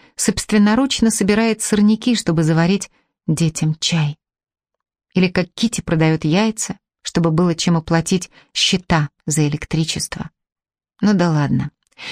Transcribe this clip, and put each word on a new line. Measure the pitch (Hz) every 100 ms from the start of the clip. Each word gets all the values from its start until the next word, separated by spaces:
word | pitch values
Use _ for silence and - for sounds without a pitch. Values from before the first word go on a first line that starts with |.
| _ -
собственноручно | - 202 - 214 208 220 269 - 226
собирает | - 196 208 226 220
сорняки, | - 208 208 220 247 220
чтобы | - 165
заварить | 160 160 170 196 - _ _ _ -
детям | 151 165 - 156 156
чай? | - 165 147 147 _ _ _ _ _ _ _ _ _
Или | 185 185
как | 185 175
Китти | - 233 -
продает | - 160 160 156 156
яйца, | 175 220 214 - - _ _
чтобы | - 170 165
было | 160 180
чем | 160 - 165
оплатить | 160 165 165 185 - - _ -
счета | - 180 - 165 147 - -
за | 151 147
электричество? | 147 - 156 160 - - - - - _ _ _ _ _ _
Ну | 202
да | 202 175
ладно. | 151 139 127 139 - _ - -